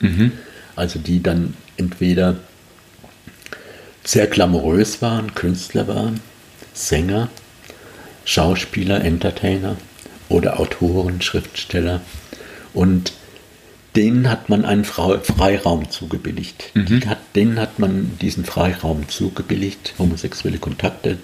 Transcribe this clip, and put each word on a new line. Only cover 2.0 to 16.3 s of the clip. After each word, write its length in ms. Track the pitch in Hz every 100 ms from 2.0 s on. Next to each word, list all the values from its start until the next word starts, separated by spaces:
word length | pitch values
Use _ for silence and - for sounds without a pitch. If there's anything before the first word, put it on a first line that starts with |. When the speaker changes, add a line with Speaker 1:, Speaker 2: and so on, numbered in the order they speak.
| 90 90 92 90 - - - - - - - - - - - - - - - -
Speaker 2:
sehr 220 | - 107 104
glamourös 720 | - 90 85 78 90 107 -
waren, 340 | 117 113 107
Künstler 540 | - 87 90 - - 101
waren, 320 | 107 110 110 - - - - -
Sänger, 540 | - - 78 90 104 123 - - - - - - - - - -
Schauspieler, 760 | 87 87 92 - 104 95 98
Entertainer 720 | 82 85 95 - 98 95 98 95 - - - - -
oder 320 | 87 - -
Autoren, 600 | 90 - 87 92 90 90
Schriftsteller. 800 | - 87 - - - 90 87 90 - - - - - - -
Und 400 | - 92 90 - - - - - - - - - 110
denen 340 | 107 123 127
hat 180 | 117 -
man 160 | 104
einen 200 | - 101
Frau-, 340 | 104 - 165 98
Freiraum 720 | - - 98 101 98 82 80
zugebilligt. 800 | - 82 - -